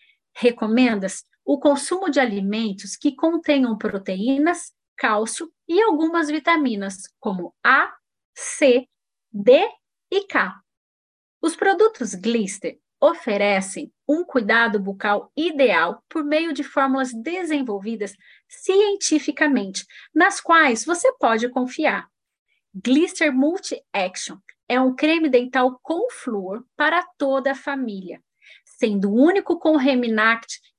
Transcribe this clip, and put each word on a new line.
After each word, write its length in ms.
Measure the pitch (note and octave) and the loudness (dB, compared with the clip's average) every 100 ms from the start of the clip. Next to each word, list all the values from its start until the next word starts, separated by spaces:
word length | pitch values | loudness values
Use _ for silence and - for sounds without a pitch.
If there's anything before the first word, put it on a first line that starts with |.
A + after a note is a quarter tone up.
| _ _ _ - | _ _ _ 0
Recomenda-se 880 | B3 A#3 G#3+ A3+ B3 G#3+ F#3+ - - _ | 0 0 0 2 2 2 -4 -10 -16 _
o 160 | - C#4 | -2 2
consumo 480 | D4 C#4 - F4+ F#4 | 2 2 -2 -4 -2
de 120 | C#4+ | 0
alimentos 760 | B3 G3+ G3 G#3+ A3+ G3 G3 - | 0 0 -2 -2 -4 -6 -12 -4
que 200 | D4 - | -4 0
contenham 600 | E4 E4+ D#4 C#4+ B3 G#3 | -2 0 0 2 2 -2
proteínas, 960 | G#3+ G3+ G3 F#3+ A#3 C4+ D#4+ E4+ - _ _ - | -4 -6 -6 -4 -2 0 0 -2 -8 _ _ -4
cálcio 560 | A#3+ G#3+ A3+ - E4 _ - | 0 0 -2 -8 -12 _ -2
e 140 | F4 | 2
algumas 480 | A4 D4+ D#4+ E4+ D4+ | 2 2 0 -2 -2
vitaminas, 720 | D4+ E4 E4 C4 G3+ G3 - - _ | -2 0 2 0 -2 -8 -10 -18 _
como 320 | A3 F#3+ F3 _ - | -8 -6 -8 _ 2
A, 260 | C4+ F4+ - _ _ _ - | 2 2 -6 _ _ _ -14
C, 500 | - - C#4+ B3 C4 _ _ _ _ | -10 2 4 4 0 _ _ _ _
D 340 | G3+ G3+ C#4+ A4 - _ _ - | -2 6 6 4 -4 _ _ -6
e 160 | G4 G4 | -4 -2
K. 340 | C#4+ F#3 - _ _ _ _ _ _ _ _ | -2 -2 -6 _ _ _ _ _ _ _ _
Os 140 | E4 - | -4 0
produtos 580 | G4 F#4+ A4 - G#3+ | 0 4 2 0 -10
Glister 640 | F3+ G#3+ A#3 F#3+ - E3 - _ - | -6 -2 -2 -2 -6 -10 -12 _ 0
oferecem 920 | D4 E4+ - G#3 G3+ F#3+ F#3+ - D3 _ - | 0 0 -4 0 2 0 -2 -10 -14 _ -2
um 160 | D#4+ | -2
cuidado 560 | F4+ B3 G3+ A3+ A#3 G#3 | 0 -2 2 2 2 0
bucal 520 | F#3+ G3 G#3+ G#3 - C4+ | -4 -6 -2 -2 -4 -6
ideal 680 | E4 D4 B3 F3+ E3+ G#3+ _ | -4 2 2 4 0 -4 _
por 160 | E4 | -6
meio 300 | D4 D4+ E4 | -2 -2 -2
de 100 | C#4 | -6
fórmulas 480 | C#4 D4 C4+ C4+ B3+ | -4 -2 0 0 -4
desenvolvidas 1040 | A3+ A3+ F4+ E4+ D4 B3+ G3+ G3+ G#3+ G3 - _ _ _ | -6 -8 -6 -4 -4 -4 -6 -8 -8 -8 -12 _ _ _
cientificamente, 1400 | - - F#4+ G#4 G4+ - D4+ D4+ - D4+ B3+ G3 G3 - - - | -10 0 2 2 0 0 0 0 0 2 0 -2 -8 -14 -20 -4
nas 260 | D#4 F#4+ G4 | 2 2 2
quais 460 | - E4 D4 A3+ D4+ | 2 4 4 2 -2
você 260 | E4+ C5 | 0 0
pode 360 | - A#3+ A3+ B3 | 2 2 2 -2
confiar. 580 | B3+ B3+ - D4 G3 - _ _ _ _ _ _ | -2 -4 0 -2 -2 -8 _ _ _ _ _ _
Glister 600 | F#3+ A#3+ C4+ F4 - D#4 | -6 2 2 2 0 0
Multi-Action 1040 | B3+ D4 F#4 - C#4+ _ G3 F#3 - - - _ _ - | 2 2 0 -6 -12 _ -4 -4 -6 -14 -14 _ _ -2
é 100 | B3 | 0
um 160 | C4 B3+ | 2 2
creme 320 | D4+ E4 D#4 | 0 2 2
dental 520 | B3 B3+ C4 B3+ B3+ | 2 2 0 0 -2
com 260 | - E4+ A#4+ | -6 -4 -4
flúor 520 | - C4 G3+ F#3 A3 - - | -6 -8 -6 -6 -10 -10 -2
para 260 | D4+ E4+ F4 - | 0 0 -4 -4
toda 340 | C#4 C4+ C4 | -2 0 -2
a 40 | C4+ | -4
família, 680 | D4+ C4+ A#3+ G3 F3+ E3 _ _ - - | -6 -6 -6 -8 -12 -16 _ _ -20 -20
sendo 460 | _ - A3+ G3+ G3 | _ -4 -2 0 2
o 60 | A3 | 4
único 420 | D#4 G4 F#4 E4+ | 4 4 0 -2
com 180 | D#4+ D#4 | 2 2
Reminact 840 | C4 B3 A#3+ A3 A3 A3+ - - _ | 2 2 0 2 2 2 -4 -18 _